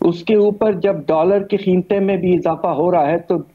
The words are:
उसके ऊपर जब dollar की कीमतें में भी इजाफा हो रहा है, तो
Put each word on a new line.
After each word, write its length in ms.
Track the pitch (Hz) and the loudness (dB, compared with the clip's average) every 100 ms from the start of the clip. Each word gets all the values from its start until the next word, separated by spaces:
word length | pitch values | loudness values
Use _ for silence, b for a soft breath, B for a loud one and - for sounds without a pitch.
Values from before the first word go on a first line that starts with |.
उसके 340 | 170 170 - 214 | -2 -2 0 2
ऊपर 380 | 208 208 220 185 | 2 2 0 0
जब 300 | 196 165 - | -2 -2 -2
dollar 360 | 160 165 196 | 0 2 0
की 140 | 196 196 | -2 -2
कीमतें 420 | 190 180 180 202 | 0 0 0 -2
में 180 | 196 185 | 0 0
भी 160 | 180 | 0
इजाफा 380 | 170 170 156 175 | 0 0 -2 -4
हो 180 | 139 175 | -2 0
रहा 160 | 175 143 | 2 0
है, 140 | 165 | -2
तो 280 | - 170 - | -2 -4 -6